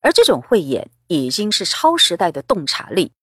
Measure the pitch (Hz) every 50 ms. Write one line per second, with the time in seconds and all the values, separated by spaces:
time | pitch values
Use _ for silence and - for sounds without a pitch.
0 | - 277 349 466 466 - 226 131 120 - - 220 165 135 135 98 - - _ _
1 | _ _ 175 151 135 127 127 - - 104 208 - 196 - - - - 311 330 339
2 | - - 175 170 202 170 156 139 - _ 269 196 151 131 - - - - 107 196
3 | 170 - _ _